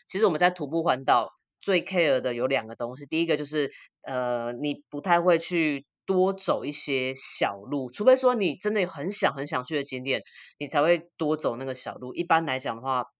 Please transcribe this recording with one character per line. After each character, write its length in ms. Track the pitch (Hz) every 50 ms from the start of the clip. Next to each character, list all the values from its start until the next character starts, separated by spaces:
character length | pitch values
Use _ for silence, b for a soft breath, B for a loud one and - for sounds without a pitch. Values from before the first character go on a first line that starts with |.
| B
其 120 | B - 196
实 60 | 220
我 60 | 190
们 80 | 156 151
在 120 | 180 180
徒 160 | 180 - 151
步 160 | 135 156 165
环 220 | 160 160 131 131 135
岛 240 | 143 131 120 107 - - _ _ _ _ _
最 240 | - 196 185 170 160
care 360 | - 185 180 165 147 131 123
的 140 | 117 123 120
有 120 | 117 123
两 200 | 135 139 120 110
个 80 | 110 117
东 220 | - 120 120 127
西， 100 | 143 143
第 140 | 135 160 160
一 60 | 170
个 100 | 160 151
就 80 | 143 147
是， 260 | 143 151 151 143 135 B B B B B _
呃， 500 | - 139 131 127 123 123 123 120 117 120 123
你 280 | 120 147 147 143 147 - _
不 120 | - 143
太 200 | - 190 175 175
会 180 | 170 185 170 165
去 460 | - - 180 170 160 151 143 139 - _ _ _ _
多 260 | - 190 185 185 196
走 320 | 190 190 - 170 131 104 -
一 80 | 147
些 400 | 143 - - 147 139 131 127 131 131
小 440 | - - - - - 151 110 101 98
路， 320 | 101 123 147 143 127 120
除 140 | - - 208
非 120 | 254 254
说 180 | 254 262 247 247
你 220 | 220 196 160 135
真 180 | - - 208 220
的 60 | 208
有 80 | 180 160
很 220 | - 151 147 190
想 220 | 208 - 196 143
很 140 | 135 139 147
想 160 | 147 - 127
去 140 | 127 - 160
的 80 | 143 139
景 180 | - 131 127
点， 200 | 127 135 127 110 - B B B B B B B
你 80 | 143
才 160 | 135 - 147
会 260 | 151 170 175 160 170 _ _
多 200 | - 160 151 156
走 200 | 156 151 131 117
那 80 | 120 135
个 100 | 135 131
小 200 | - - 113 101
路。 180 | - 123 127 135
一 100 | 160 170
般 200 | 170 165 160 165
来 140 | 147 131 131
讲 160 | - 127 113
的 80 | 113
话， 220 | 127 135 131 127 120 - _